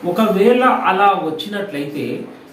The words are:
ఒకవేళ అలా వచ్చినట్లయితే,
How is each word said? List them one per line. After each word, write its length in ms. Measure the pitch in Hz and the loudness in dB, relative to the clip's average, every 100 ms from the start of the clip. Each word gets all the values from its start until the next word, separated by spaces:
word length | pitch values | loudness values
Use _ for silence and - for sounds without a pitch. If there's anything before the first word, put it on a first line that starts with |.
| 175 | -4
ఒకవేళ 540 | 170 220 185 214 247 | 0 0 4 4 6
అలా 400 | 254 - 175 190 | 4 2 0 2
వచ్చినట్లయితే, 1200 | 202 185 156 156 202 202 - 143 143 - - - - - - | 2 2 -2 -6 -8 -8 -8 -8 -8 -8 -8 -8 -10 -16 -20